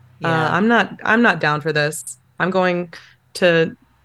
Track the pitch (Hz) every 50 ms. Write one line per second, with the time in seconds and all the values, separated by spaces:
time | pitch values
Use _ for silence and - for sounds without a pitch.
0 | - _ _ - 160 165 165 160 156 156 160 175 208 233 240 220 185 - - -
1 | - - 214 233 240 214 175 160 160 151 151 151 143 160 151 151 147 151 156 -
2 | - - - - _ _ _ - 165 180 185 185 185 180 175 175 175 170 - -
3 | - - _ _ _ _ - - 196 175 165 165 165 - - - _ _ _ _
4 | _